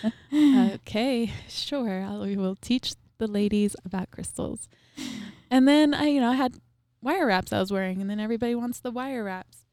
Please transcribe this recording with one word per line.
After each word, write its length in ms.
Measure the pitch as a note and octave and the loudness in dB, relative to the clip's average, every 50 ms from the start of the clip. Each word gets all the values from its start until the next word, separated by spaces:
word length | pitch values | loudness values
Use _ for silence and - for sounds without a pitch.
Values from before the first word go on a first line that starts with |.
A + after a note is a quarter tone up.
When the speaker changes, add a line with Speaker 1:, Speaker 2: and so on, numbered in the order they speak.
| - A3 - - - _ C#4 | -6 -6 -6 -6 -12 _ 2
Speaker 1:
<laughs> 0 | |
Speaker 2:
"Okay, 1000 | D4+ D4+ C#4+ C4+ B3+ B3 G3 G3 - _ - - G#3+ A#3 C#4 C4 A#3 A#3 G#3 - - - - | 4 6 8 8 6 6 4 2 -4 _ -6 -4 -2 0 0 0 0 -2 -2 -4 -10 -14 -12
sure. 540 | - - - - C#4+ C#4+ B3 A3 F#3+ F#3 F#3+ | -10 -10 -8 -6 -4 -4 -2 -2 -4 -4 -6
I'll, 160 | G3 G3+ G#3 G3+ | -6 -8 -6 -6
we 140 | G3 G3+ | -4 -2
will 180 | G3 F#3+ F#3 F#3+ | -2 -2 -2 -4
teach 380 | - - - A#3+ B3+ - - - _ _ _ _ _ | -6 -2 -2 -2 -2 -2 -6 -10 _ _ _ _ _
the 80 | A3+ | -6
ladies 480 | G#3+ G#3 G3+ G#3 G#3 G#3 G#3 G#3 G3+ - - _ | -2 0 0 0 2 2 2 2 0 -2 -6 _
about 280 | F#3 - F#3 F3+ - - | -6 -6 -6 -6 -6 -10
crystals." 560 | - F3+ - - - - - - - - _ _ _ _ _ _ - C4 B3 - - - - - _ _ _ | -12 -12 -12 -6 -6 -6 -6 -6 -10 -12 _ _ _ _ _ _ -14 -12 -12 -10 -12 -12 -14 -16 _ _ _
And 160 | B3 C4 C4 | 4 6 6
then 280 | C4+ C#4+ D4+ D4+ D4 C#4+ | 8 8 8 6 4 4
I, 120 | - D4 | 2 2
you 140 | D4+ C#4+ C#4 | 2 2 2
know, 100 | B3 A#3 | 2 2
I 60 | B3+ | 2
had 180 | C4 C#4 B3+ - - _ _ _ _ _ _ _ _ - | 2 0 -2 -4 -8 _ _ _ _ _ _ _ _ -4
wire 240 | B3+ D#4+ G4 E4 | -2 0 0 2
wraps 260 | A#3 F#3+ F#3 F#3+ - A3 | 2 2 0 0 -2 -2
I 60 | G#3 | -2
was 140 | F#3+ G3 G3 | -2 0 -2
wearing, 280 | F#3+ F#3+ F#3 F#3 F#3 | -2 -2 -2 -4 -4
and 80 | G3 G3 | -4 -4
then 120 | G#3 G#3 | -4 -4
everybody 340 | G#3+ A3 A#3 A3+ B3 A#3+ A#3+ | -2 -4 -2 -2 -2 -2 -2
wants 240 | A#3+ A#3+ A#3+ B3 - | -2 -4 -6 -8 -8
the 100 | _ B3+ A#3 | _ -8 -6
wire 320 | B3 B3+ C#4 C4+ A#3+ G#3+ | -6 -6 -6 -6 -6 -6
wraps. 400 | G3 F#3 F#3 F#3+ _ _ - _ _ | -6 -8 -10 -12 _ _ -20 _ _